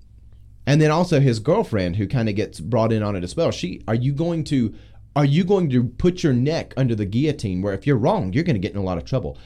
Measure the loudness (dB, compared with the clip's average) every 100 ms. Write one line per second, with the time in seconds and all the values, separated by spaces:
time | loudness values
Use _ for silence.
0 | -20 -20 -20 -20 -20 -10 0 4 4 4
1 | 2 4 4 2 2 0 2 0 0 -2
2 | -2 0 0 -2 -4 -6 -2 0 2 2
3 | -2 -4 -6 -2 -2 -2 -6 -8 -4 -2
4 | 0 -2 -2 -2 -2 0 0 -4 -20 -20
5 | -6 0 2 2 2 2 2 2 0 0
6 | 0 2 0 2 0 -2 -6 -2 0 0
7 | -2 0 0 -2 -4 -2 -2 -2 0 2
8 | 2 0 0 -2 0 0 -2 -4 -4 -4
9 | -4 -4 -4 -12